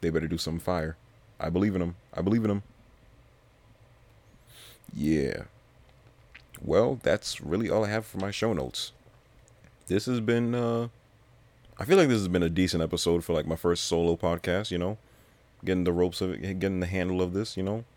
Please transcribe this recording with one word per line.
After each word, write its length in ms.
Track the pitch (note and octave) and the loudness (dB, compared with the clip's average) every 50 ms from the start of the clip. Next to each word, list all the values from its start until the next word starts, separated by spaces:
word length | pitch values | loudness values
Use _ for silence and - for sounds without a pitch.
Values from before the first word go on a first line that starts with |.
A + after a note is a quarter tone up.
| - | -2
They 80 | E2+ | 0
better 180 | D#2+ D#2+ D#2 D#2+ | 0 0 0 0
do 100 | E2+ E2+ | -4 -4
something 220 | - - E2 E2+ | -4 -4 -6 -6
fire. 360 | - - F2+ F2 D#2 D#2+ E2 - - - - - - - - - | -4 -2 -2 -2 -2 -4 -6 -10 -16 -20 -20 -20 -20 -20 -12 -8
I 100 | - D#2+ | -6 -2
believe 240 | E2+ F2+ G2 G#2+ G2 | 2 2 2 2 2
in 80 | F#2 F2 | 0 -2
'em. 140 | E2+ F2 - - - - | -2 -4 -8 -16 -14 -8
I 60 | - F2 | -2 0
believe 220 | F#2+ G#2+ A#2 A2 | 2 2 2 2
in 60 | G#2+ | 2
'em. 120 | G2+ G2+ G2 - - - - - - - - - - - - - _ _ _ - _ _ _ - - _ - - - - - - - - _ - - - - - - - - - - - _ - - | 0 0 -2 -8 -20 -20 -20 -20 -20 -20 -20 -20 -20 -20 -20 -20 _ _ _ -20 _ _ _ -20 -20 _ -20 -20 -20 -20 -20 -20 -20 -20 _ -20 -20 -20 -20 -20 -20 -20 -20 -20 -20 -20 _ -16 -8
Yeah. 520 | - C2+ D2+ D#2+ D2+ C#2 C2 G1+ G1+ - - - - _ _ _ - - - - - - - - _ - - - - - - - - - | -2 0 2 2 2 2 0 -2 -6 -10 -14 -18 -20 _ _ _ -20 -20 -20 -20 -20 -20 -20 -20 _ -20 -20 -20 -20 -20 -20 -20 -12 -4
Well, 380 | - D2 F2+ A2+ - C#3 A#2+ - | 2 4 4 4 4 0 -2 0
that's 380 | - D#2 G#2+ - - - - | 0 0 0 0 -6 -10 -8
really 280 | - C#2+ D#2+ G2 A#2 G2 | -6 -2 -2 0 0 2
all 140 | - G#2 A2 | 2 0 0
I 40 | G2+ | 0
have 180 | G#2+ A2 A2 | -2 -4 -4
for 120 | - - G2 | -6 -8 -6
my 120 | F#2+ G2 | -6 -4
show 220 | G2+ - - A2+ A2 | -4 -2 0 0 0
notes. 400 | E2 C2+ B1 - - - - - - - - - - _ _ _ - - - - - - - - _ - | 0 -2 -4 -6 -8 -8 -8 -10 -18 -20 -20 -20 -20 _ _ _ -20 -20 -20 -20 -20 -20 -20 -20 _ -6
This 200 | - F2 G2 - | -2 -2 -2 0
has 140 | - B2+ A#2+ | 0 -2 -2
been, 340 | A2 G#2+ A#2+ A#2 A#2+ A#2 A#2+ | 2 2 2 2 2 0 0
uh, 340 | B2 A#2+ A#2 A#2 A#2 A#2 A#2 - - _ _ _ _ _ _ - _ - - _ _ _ - - - | -2 -2 0 -2 -2 -4 -4 -8 -16 _ _ _ _ _ _ -20 _ -20 -20 _ _ _ -20 -10 -10
I 60 | F2+ | 0
feel 120 | A2+ E3+ | 4 6
like 120 | G3 F3 C#3+ | 6 6 6
this 100 | B2 A2 | 4 2
has 100 | G2 F#2 | 2 2
been 140 | F2+ F2+ F2 | 2 2 2
a 60 | E2 | 2
decent 340 | E2 E2+ F#2 F2+ - E2+ E2 | 2 2 2 2 2 0 0
episode 420 | D#2+ - E2+ - F2 E2+ E2+ E2+ | 0 -2 -2 0 2 2 0 0
for, 80 | - E2+ | 0 -2
like, 140 | D#2+ D2 | -2 0
my 100 | - E2 | -2 -4
first 280 | E2 - F2 E2+ E2+ - | -2 2 0 0 2 0
solo 320 | - F2 E2 E2+ E2+ E2+ | 0 0 2 4 2 2
podcast, 540 | E2+ - F2+ E2+ E2 - - F2+ F#2 G#2+ - | 2 0 -2 -2 -2 -2 -2 -2 -2 -2 -2
you 80 | - F2 | -4 -2
know? 200 | F2 F#2 G#2+ - _ - - - - _ - _ _ - _ _ - | -2 -2 -4 -6 _ -20 -20 -20 -20 _ -20 _ _ -20 _ _ -2
Getting 200 | F#2 F#2+ F2+ F2+ | 0 0 2 2
the 80 | F2+ F2 | 2 2
ropes 280 | E2+ F2+ F2+ E2+ - | 2 2 2 0 -2
of 120 | G2+ F#2 F2+ | -4 -4 -4
it, 260 | - - F#2+ G2 F#2 | -4 -6 -6 -4 -2
getting 220 | F2 G2 G2 F#2 | -2 -2 0 0
the 60 | F2+ | -2
handle 340 | F2 F#2 F#2+ F2+ F2+ F2+ F#2 | -2 -2 -2 0 0 0 0
of 120 | F#2 F2+ F2+ | 0 0 0
this, 240 | F#2+ A2 - - | -2 -4 -4 -4
you 60 | - F#2+ | -4 -4
know? 220 | G2 G#2 A2+ A#2 - _ | -4 -4 -6 -8 -12 _